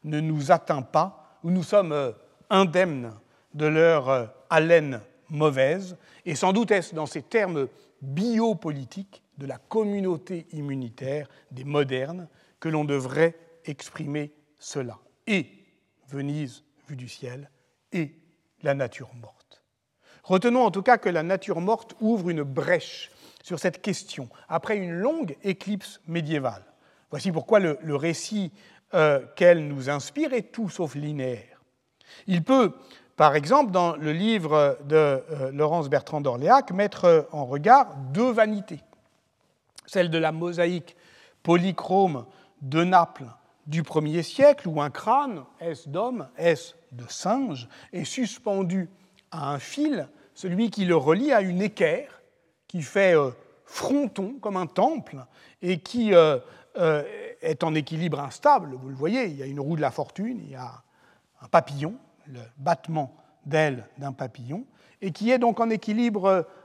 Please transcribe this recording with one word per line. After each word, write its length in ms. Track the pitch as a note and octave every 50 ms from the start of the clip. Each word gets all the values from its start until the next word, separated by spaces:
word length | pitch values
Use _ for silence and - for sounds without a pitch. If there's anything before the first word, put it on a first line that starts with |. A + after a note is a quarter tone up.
| -
ne 160 | D3+ D3+ D3+
nous 320 | D#3 D#3+ D#3 D3+ C#3 D3
atteint 300 | F3 E3 - - D#3+ C#3
pas, 560 | B2 - - D#3 E3+ G3 - - - _ _ _ -
où 80 | E3
nous 120 | F3+ F#3 D#3+
sommes, 280 | - G#3+ G#3 F#3+ D#3+
euh, 200 | D3 D3 C#3 A#2+ G#2+ - _ _ _ _ _ -
indemnes 640 | G#3 F#3+ G3 E3 D3+ F3+ F#3+ F3 D3 C3 A#2+ A2+ G#2+ G#2 _ _ _ _ _ _ -
de 140 | D3 D3+ D3+
leur, 420 | D#3 D#3+ E3 E3+ E3 D3+ B2+ C3
euh, 160 | C3+ B2+ A2+ A2 - - _ -
haleine 500 | E3 D#3+ D#3 E3 E3+ E3 D3+ C#3+ B2+ A2 - - _ _ _ -
mauvaise. 640 | D#3+ D3 D#3 D3+ C3+ C3 C3+ C#3 E3 G3 F#3+ F3+ F3+ - _ _ - - -
Et 100 | F3+ D3+
sans 160 | - G3+ F#3
doute 200 | F#3+ A3+ A#3 -
est-ce 220 | G#3 F#3+ E3 - E3+
dans 100 | D#3 D#3
ces 160 | - - D#3+
termes 460 | B2 - - A3+ G3+ F3+ E3 C#3+ C3+ A#2+ - _ _ _ _ -
biopolitiques 1200 | C3+ C3+ C#3 E3 G#3 A#3+ A#3 A3 A#3 A3+ G#3 D#3+ - D#3+ D3 C#3 C3 - - F#3+ G3 - - - _ _ _ -
de 80 | C#3
la 120 | C3+ C3 B2
communauté 920 | _ - - A3 A3 G3+ G3+ G3+ F#3+ F#3 F3 D3+ - - F#3 E3+ D#3+ _
immunitaire 760 | - D3+ C#3+ C#3+ C3+ C3+ B2+ A#2 A2+ - C3 C3 C#3 D3+ C#3+ - _ _ _ -
des 120 | C3 C3 C3
modernes 640 | C#3+ D3 D3 C#3+ C3 C3 B2+ C3 D3 F3 F3+ F3 D3+ _ _ _ _ _ -
que 100 | - E3
l'on 140 | D#3 D3+ D3+
devrait 540 | C#3+ C#3+ C#3 B2+ B2+ C3+ D#3 D#3+ E3 E3 - - _ _ _ -
exprimer 680 | E3 C#3+ - - - - - D#3+ C#3+ D3 D3+ D3 D3 _ _ _ _ _ _
cela. 380 | - - - C#3+ B2+ A#2 A2 - _ _ _ _ - -
Et 200 | G#3 F#3 C3+ - - _ _ _ _ _ _ _ _ _ _ C3
Venise 540 | C#3 C#3 C#3 C#3+ D3 D3+ D3 B2 A#2 - _ _ _ _ _ -
vue 80 | D3
du 120 | B2+ B2+ A2+
ciel 420 | - - - A#2+ B2 C#3 C#3+ - _ _ _ _ _ _ _ _
et 280 | - F3+ D#3 C#3 - _ _ _ _ _ _ _ _ _
la 120 | - D3 C#3
nature 400 | C3+ C3 A#2 - - B2+ - B2
morte. 480 | A#2+ A2+ - - _ _ _ _ _ _ _ _ _ _ _ _ _ _ _ _ _ _
Retenons 400 | - F#3 F#3 G#3 A#3+ A#3 B3+ B3
en 80 | G#3
tout 100 | E3 G3
cas 160 | F#3+ B3 A#3+ G#3+
que 120 | - G3+
la 140 | F3 E3 D#3
nature 380 | F3 G3 F#3+ - G#3 E3+ E3+
morte 340 | F3 G3 A#3 - - - - -
ouvre 280 | A3 G#3+ A#3 G#3 E3+ F3
une 140 | E3+ D#3 C#3+
brèche 680 | C#3 C3 E3 C#3 D3+ F3+ D#3+ - - - - - - _ _ - - - _ -
sur 160 | - F3+ D3+
cette 220 | - F3+ - -
question, 460 | - G#3 F3+ - - - - - C3 A#2 - - - -
après 280 | D#3 E3 - A3 G#3+ G3+
une 140 | F#3 F3
longue 460 | E3+ F3 G3+ C4+ E4 E4 C4+ E3 C#3 - -
éclipse 580 | G3 F3+ - - G3 G#3 G3 - - - - _ D#3+
médiévale. 580 | E3 E3+ D#3+ C#3+ D#3+ D3 C3+ A#2+ G#2 G2+ - _ _ _ _ _ _ _ _ -
Voici 200 | - - - F#3+
pourquoi 280 | D#3+ D#3+ - - A3 G#3
le, 180 | F#3 E3 D3 C#3+
le 140 | D#3+ D#3 C#3+
récit, 560 | C#3 D3 E3+ D#3+ - - - G#3+ G#3 F#3+ D#3 - - - - _ _ _ _ -
euh, 280 | F3 D#3 D3+ C#3+ C3+ B2 - -
qu'elle 320 | - F3+ F3 E3+ E3 D3+ D3
nous 220 | C#3+ C3+ B2 C3+
inspire 440 | D3 C#3 - - - C#4+ D#4 C#4+ C4
est 180 | A#3 G3+ -
tout 180 | - A3+ A3 F3
sauf 260 | - - F3 C#3+ -
linéaire. 680 | D3 D3 D3+ D3+ C#3+ C3 B2+ B2 G#2 F#2+ _ _ _ _ _ _ _ _ _ _ _ _ _ - - -
Il 180 | - F#3 E3+ D#3+
peut 300 | - C4+ C4 A#3 E3+ - - - - - - _ _ _
par 200 | - D#3 D3+ C#3
exemple, 360 | D3+ C#3+ D#3+ B3 D4+ C#4+ G#3+
dans 240 | F3+ F#3 F3 E3+ D#3
le 160 | D3+ D#3 D3+
livre 640 | D3+ E3+ G3+ A3+ A3+ G#3 D#3+ D3 D3+ D3+ D3 C#3+ C3 - C#3+
de, 120 | C#3+ D#3
euh, 560 | D#3 D#3 C#3+ C3+ C3 - - D#3 C#3 C3 C3
Laurence 380 | C#3 C#3+ D3+ D3 E3 E3+ D3 C#3
Bertrand 320 | D3 C3+ - - D#3+ D3
d'Orléac, 500 | C#3+ C3+ A#2+ B2 C#3+ F3+ B3 C#4 C4 -
mettre 560 | F3+ F#3+ G#3 G3+ - - - F3 E3 D#3+ D3 -
en 140 | - D3 C#3
regard 500 | A#2+ C#3 C#3+ D3+ G#3+ B3 C#4 B3 G#3 - C#3 C3+ C3
deux 200 | C#3+ G3 A#3+ B3+
vanités. 500 | A3+ A3+ G#3+ G#3+ G#3+ G3+ F#3+ - E3 C#3+ - _ _ _ _ _ _ _ _ _ _ _ _ _ _ _ _ _ _ - -
Celle 240 | - - G3 F3 E3+
de 80 | D#3+ E3
la 140 | D#3+ D#3
mosaïque 640 | D#3+ D#3+ E3+ F3 F3 E3 F3 E3+ F3+ E3+ - - - _ _ _ _ - - _ _ _ -
polychrome 800 | D#3+ E3+ F3+ F3 G3 E3+ - - - F#3 G3 G3 F3+ D3 B2 A#2 - - _ _ _ _ -
de 220 | C#3+ C3 C#3+ D#3+ F3
Naples 440 | F#3 F#3 F3+ E3+ - - - C3 A2+ A2+ _ _ _ _ _ - D3
du 160 | D3 E3 D#3
premier 380 | - - D#3 D#3 D3+ D#3 E3+
siècle, 460 | D#3+ - - - C4+ D4 C#4 C#4 - F3+
où 140 | D#3 D3
un 80 | C#3+ D3
crâne, 540 | - - - G#3+ A#3+ C#4 C#4+ C4+ G#3 D3+ B2+ - _ -
est-ce 300 | E3 E3+ D#3 - - C#3+
d'homme, 380 | C#3 F3+ A3 B3+ C4 G#3+ C#3 - _ -
est-ce 360 | D#3+ E3+ D#3+ - - - - _ _ _
de 140 | B2+ A#2+ B2 -
singe, 600 | - - - F3+ A3+ G#3+ F3+ E3 D3 B2+ A#2 - - - - - -
est 120 | F3 D#3
suspendu 840 | - - C4 B3 - - - - G#3+ G3 G3 F#3+ E3+ F#3 F#3+ F3 - - _ _ _ _ _ _ -
à 200 | - D#3+ C#3+ C#3
un 80 | C#3+ C3+
fil, 480 | - - - C#4+ D4+ D#4 C#4 F#3 C#3 - _ _ _ _ _
celui 360 | - - F#3 E3+ G3 A#3 G#3+
qui 160 | - G#3 F#3+
le 100 | F3 E3+
relie 360 | D#3+ C3 D3+ E3 G3+ C4+ D4+
à 100 | C4 G#3+
une 200 | F#3+ F#3 F3 F3+
équerre 600 | G#3 G3 G#3 - F3 D3+ E3 A3+ D4 - - - _ _ _ _ _ _ _ _ _ _
qui 140 | - F3
fait, 340 | D3 - - G3+ G3 F#3 E3+
euh, 160 | D3+ C#3+ B2+ A#2+ - - _ _ _ _
fronton 680 | - - - - - C4+ C#4+ C#4+ G#3+ - - F#3+ G3+ C4+ C4
comme 160 | - G#3+ G3 F#3
un 100 | F3+ D3
temple 580 | - - - C#4+ E4 C4 - - - C3+ B2+ - _ _ - - _ -
et 180 | - F3 F#3 D#3
qui, 340 | - - - B3 A3+ G#3+ F#3+
euh, 240 | E3+ D#3+ D#3 C#3+ B2 - - - - - _ - A3+
euh, 260 | F3 D#3+ D3+ D3 C#3+ G3+ G#3+ - - - - -
est 220 | - D#3+ D#3 - E3+
en 100 | D#3+ D#3
équilibre 460 | D#3 C3 - D#3+ D#3 F3 E3+ D3+ C#3+
instable. 560 | C#3+ C3+ - - - D4 C#4+ A#3+ E3+ D3 B2+
Vous 140 | C3 C3 C3+
le 60 | C3+
voyez, 300 | C3 D3 E3+ A3 C4+ B3
il 100 | F#3 D3
y 60 | C#3
a 40 | C3+
une 140 | C#3 C#3 C#3+
roue 160 | C#3 D3 E3+
de 60 | D3+
la 100 | D3+ C3
fortune, 480 | - - C#3 - - - G3+ A#3 B3+ G3+ E3
il 80 | D3
y 40 | C3+
a 280 | C3 B2+ A#2+ B2 A#2 _ _ _ _ _ _ _ _ _ _ _ _
un 60 | - -
papillon, 480 | - E3+ - - C#3+ C#3 D3 E3 A#3 C4 _ _ _ _ _ D3
le 140 | C3 A#2+ A#2 A2+ _ C#3+
battement 580 | C3+ - - - - - D#3+ D#3 C#3+ C3 - _ _ _ _ _ -
d'aile 420 | C#3+ D3+ D#3 D#3 D3 C3 A#2+ G#2 - _ C3+
d'un 160 | C3+ C#3 A#2+
papillon, 520 | - C3+ B2 - - A#2 B2 D3+ G#3 C4+ _ _ _ _ _ _ -
et 100 | G3+ F#3+
qui 200 | D3+ - G3+ A#3
est 80 | C4 B3
donc 200 | A#3+ A#3 G#3+ -
en 100 | A#3 A3+
équilibre, 560 | A3 G3+ - G#3+ G#3 A3+ A#3+ A#3 G#3 G3+ F#3
euh, 160 | G3 F#3+ F3+ D#3+ - - - -